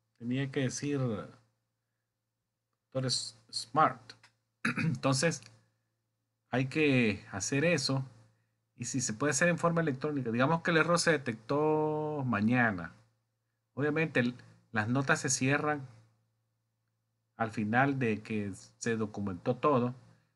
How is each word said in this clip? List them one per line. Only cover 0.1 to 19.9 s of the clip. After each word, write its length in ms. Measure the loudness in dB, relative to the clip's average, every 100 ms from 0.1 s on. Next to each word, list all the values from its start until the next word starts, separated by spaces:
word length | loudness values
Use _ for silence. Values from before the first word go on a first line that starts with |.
| -12
tenía 340 | -6 -4 -4
que 100 | -2
decir 380 | -2 -4 -4 -2
doctor 400 | -2 -4 -8 -16 _ _ _ _ _ _ _ _ _ _ _ _ _ _ _ -6 -2
S-, 300 | -2 -4 -14 _
Smart. 640 | -12 -2 2 2 2 -14 -20 _ _ _ _
<clears throat> 220 | -4 -2 -2
Entonces, 560 | 0 0 2 0 -2 -8 -20 _ _ _ _ _ _ _ _ _
hay 160 | -2 -2
que 580 | 2 4 4 4 0 -6
hacer 340 | -8 -4 0 2
eso. 400 | 0 0 -2 -4 -12 _ _ _ _ _ -12
Y 100 | -6
si 160 | -4
se 120 | -4
puede 180 | -2 -2
hacer 180 | 2 2
en 80 | 2
forma 240 | 2 2
electrónica, 500 | 0 -2 -4 -4 -2
digamos 300 | 0 2 0
que 100 | 2
el 60 | 2
error 220 | 4 2
se 120 | 2
detectó 1120 | 0 -2 -6 -2 0 2 2 0 -2 -4 -2 0
mañana. 680 | 2 4 4 4 0 -6 -16 _ _ _ _ _ _ _
Obviamente, 460 | -4 -2 0 0 0
el, 140 | 0 -2 -12 -20 _
las 160 | -4 -2
notas 320 | 0 0 0
se 80 | 0
cierran 580 | 0 0 0 0 -4 -8 -18 _ _ _ _ _ _ _ _ _ _ _ _ _ -6
al 140 | -4
final 480 | -2 0 2 2 2
de 220 | 0 -2
que 320 | -4 -6 -6
se 420 | -8 -16 -8 -4 -2
documentó 580 | -2 -4 -6 -4 -4 0
todo. 380 | 2 2 0